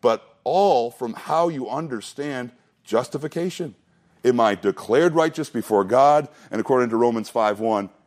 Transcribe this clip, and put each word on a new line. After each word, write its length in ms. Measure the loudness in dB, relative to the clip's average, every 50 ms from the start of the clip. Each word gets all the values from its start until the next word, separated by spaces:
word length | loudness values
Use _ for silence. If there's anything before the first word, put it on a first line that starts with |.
But 380 | 2 0 0 0 -4 _ _ _ _
all 480 | -2 0 2 2 4 2 2 0 -2 -6
from 200 | -8 -8 -8 -8
how 340 | -10 -6 -2 0 0 0 0
you 200 | -2 -4 -6 -6
understand 840 | -6 -8 -8 -8 -8 -10 -10 -12 -12 -10 -8 -8 -8 -8 -10 -10 -14 _ _ _ _ _ _
justification. 920 | -2 -2 -2 -2 -2 -8 -8 -8 -8 -6 -6 -6 -6 -6 -8 -10 -12 -12 _ _ _ _ _ _ _ _ _ _
Am 140 | 2 4 4
I 160 | 4 2 2
declared 600 | 2 0 -2 -2 -2 -2 0 2 4 4 4 4
righteous 360 | 2 0 0 0 -6 -10 -6
before 320 | _ -8 -4 0 2 2 2
God, 460 | 4 4 4 6 6 6 4 2 -2 _ -20 -18 -8 -6
and 80 | -6
according 300 | 0 2 2 2 2 2
to 60 | 2
Romans 320 | 2 2 2 0 -2 -6 -6
five 300 | -2 0 0 0 0 -2
one 320 | -2 -2 0 -2 -2 -4 _ _ _